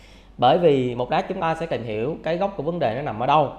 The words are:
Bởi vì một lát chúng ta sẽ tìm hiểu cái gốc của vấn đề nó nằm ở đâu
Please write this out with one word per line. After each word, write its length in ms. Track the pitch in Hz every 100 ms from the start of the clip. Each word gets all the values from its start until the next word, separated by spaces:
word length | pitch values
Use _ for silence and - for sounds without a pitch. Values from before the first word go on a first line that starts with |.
| - - - -
Bởi 200 | 123 175
vì 380 | 170 139 123 120
một 160 | 123
lát 140 | 160 190
chúng 140 | 190
ta 140 | 165 156
sẽ 100 | 165
tìm 180 | 117
hiểu 340 | 113 107 127 -
cái 140 | 160 175
gốc 160 | 202 202
của 60 |
vấn 160 | 147 175
đề 160 | 123 120
nó 60 |
nằm 180 | 147 107
ở 80 | 131
đâu 240 | 151 135